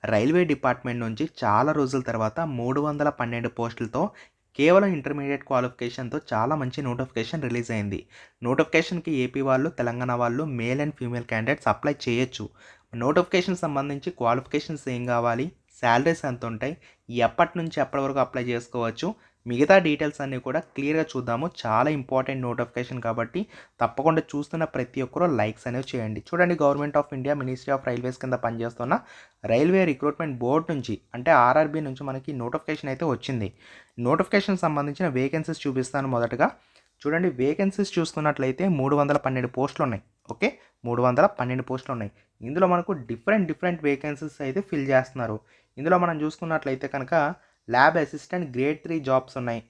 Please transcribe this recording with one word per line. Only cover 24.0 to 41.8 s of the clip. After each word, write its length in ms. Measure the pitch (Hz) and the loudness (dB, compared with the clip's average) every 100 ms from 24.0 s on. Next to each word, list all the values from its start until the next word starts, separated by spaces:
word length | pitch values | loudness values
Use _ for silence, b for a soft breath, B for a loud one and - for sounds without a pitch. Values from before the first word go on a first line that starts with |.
| 147 160 156 | 2 2 0
చూస్తున్న 320 | 143 147 165 160 | -6 -6 -4 -4
ప్రతి 240 | - 123 - | -4 -6 -4
ఒక్కరూ 220 | 127 - 175 131 | -6 0 0 2
లైక్స్ 260 | 107 107 - | 0 -2 -6
అనేవి 180 | 120 135 | -6 -6
చేయండి. 280 | 127 110 104 - | -6 -4 -6 -6
చూడండి, 260 | 170 180 170 | 2 2 4
Government 340 | 147 143 147 147 | 2 2 0 0
of 140 | 143 135 | -2 -4
India, 180 | 131 147 | -2 -2
Ministry 300 | 131 127 - 135 | -2 -6 -2 -2
of 100 | 135 | -2
Railways 300 | 120 123 127 | -4 -4 -6
కింద 140 | 131 123 | -4 -2
పనిచేస్తున్న 500 | 117 113 117 120 120 202 - B B B 98 | -2 -2 -6 -4 -2 -2 -2 B B B 0
రైల్వే 300 | 117 156 190 180 | 4 6 4 4
రిక్రూట్‌మెంట్ 460 | 131 147 151 160 127 | 2 -2 -2 -6 -2
బోర్డు 240 | 120 147 165 | 0 0 0
నుంచి, 240 | 151 117 110 _ 120 | -6 -4 -8 _ -6
అంటే 160 | 135 151 120 | 4 6 8
ఆర్ఆర్బీ 360 | 151 156 156 147 | 6 2 0 -6
నుంచి 160 | 131 143 | -8 -8
మనకి 200 | 131 135 139 | -8 -6 -6
నోటిఫికేషన్ 480 | 120 156 - 151 147 | -4 -6 -4 -6 -4
అయితే 140 | 135 165 | -4 -2
వచ్చింది. 340 | 123 - 127 98 - B B B - 120 | -2 -2 -4 -4 -8 B B B -4 0
నోటిఫికేషన్ 540 | 160 185 208 196 185 165 | 2 4 2 2 0 0
సంబంధించిన 420 | 147 143 143 180 127 | 0 -2 -2 -2 0
వేకెన్సీస్ 460 | 135 160 156 160 147 | 0 -2 -4 -4 -2
చూపిస్తాను 440 | 131 127 143 135 123 | -2 -2 -2 -2 0
మొదటగా. 320 | 117 120 180 - b b b _ | 0 2 0 0 b b b _
చూడండి, 280 | 147 160 185 127 | -2 0 0 0
వేకెన్సీస్ 540 | 131 156 196 190 196 - | -2 2 -2 0 -2 0
చూసుకున్నట్లయితే 680 | 165 - 151 139 131 127 190 160 | -2 0 0 0 -2 0 0 2
మూడు 140 | 135 147 | 2 2
వందల 160 | 143 143 - | 4 2 2
పన్నెండు 240 | 127 123 127 | -2 -4 -2
పోస్టులు 260 | 135 - 143 | -4 0 -2
ఉన్నాయి. 160 | 104 _ _ _ | -2 _ _ _
ఓకే, 140 | - 208 - b b 120 | -2 -2 -2 b b -4
మూడు 140 | 120 127 | 2 2
వందల 180 | 123 196 - | 6 4 4
పన్నెండు 260 | 123 127 123 | -4 -4 -4
పోస్టులు 240 | 127 | -8